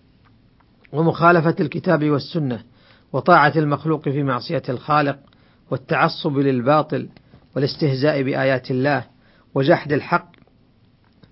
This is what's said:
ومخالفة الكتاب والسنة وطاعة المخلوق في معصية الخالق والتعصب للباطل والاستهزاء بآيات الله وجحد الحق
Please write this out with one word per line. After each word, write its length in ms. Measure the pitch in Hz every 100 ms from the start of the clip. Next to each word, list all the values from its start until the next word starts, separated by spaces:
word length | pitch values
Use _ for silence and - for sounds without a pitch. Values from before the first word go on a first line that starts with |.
| _ _ _ _ _ _ _ _ _
ومخالفة 640 | 143 165 - 170 175 156 160
الكتاب 500 | 147 160 185 156 151
والسنة 540 | 143 143 175 139 113 - _ _ _ _
وطاعة 400 | 135 147 170 147 160
المخلوق 540 | 151 143 160 151 147
في 140 | 139
معصية 400 | 139 123 - 151 -
الخالق 500 | 120 - 151 143 139 - _ _ _ _
والتعصب 680 | 131 - 147 156 - 170 139
للباطل 720 | 139 127 120 151 147 131 127 - _ - _ -
والاستهزاء 680 | 143 - 156 131 147 147
بآيات 480 | 131 135 135 131 -
الله 320 | 127 139 135 - _ _ _ _ 139
وجحد 380 | 135 151 143
الحق 380 | 143 - 175 - _ _ _ _ _ _ _ _ _ _